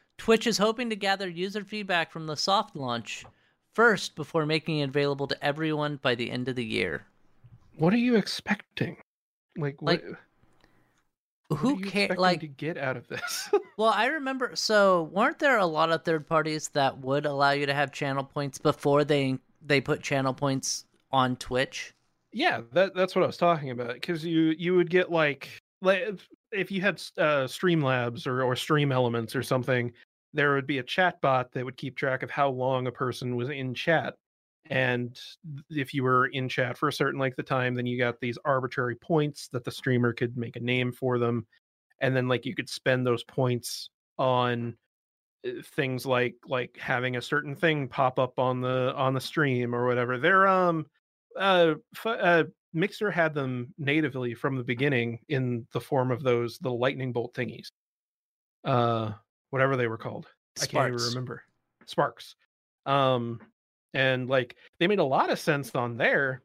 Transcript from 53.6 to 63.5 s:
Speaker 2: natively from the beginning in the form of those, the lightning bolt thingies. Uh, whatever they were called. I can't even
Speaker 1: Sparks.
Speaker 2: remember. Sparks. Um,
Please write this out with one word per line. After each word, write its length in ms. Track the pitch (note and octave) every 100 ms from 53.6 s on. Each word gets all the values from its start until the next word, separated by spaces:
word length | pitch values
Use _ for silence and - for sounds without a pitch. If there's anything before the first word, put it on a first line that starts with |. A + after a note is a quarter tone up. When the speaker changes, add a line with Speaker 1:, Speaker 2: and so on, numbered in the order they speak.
| B2 -
Speaker 2:
natively 560 | C#3 D3+ D3+ C3+ B2
from 200 | A2+ C#3+ C3
the 60 |
beginning 560 | A#2+ B2 C#3+ B2+ A#2 A#2 -
in 380 | C#3 B2+ A#2+ A2+
the 80 | C3
form 320 | - C#3 B2+
of 100 | A#2
those, 340 | C3 A#2+ A#2+ -
the 140 | C3+
lightning 400 | A#2+ B2+ C3+ C3
bolt 220 | A#2+ B2
thingies. 320 | - A#2 - - - _ _ _ _ _ _ _ _
Uh, 480 | F#3 B2+ A#2 A2+ A2 G#2 _ _ _
whatever 260 | C3 C3 C3
they 100 | A#2+
were 100 | A2+
called. 280 | A#2+ A2 - _ _ -
I 60 | -
can't 220 | D3 B2+
even 100 | A#2+
Speaker 1:
Sparks. 100 | A#2+
Speaker 2:
remember. 280 | B2 B2 B2+ - _ _ _ -
Sparks. 500 | - C#3+ - - - _ _ _ _ -
Um, 540 | C#3 C3 B2+ A#2+ A2+ -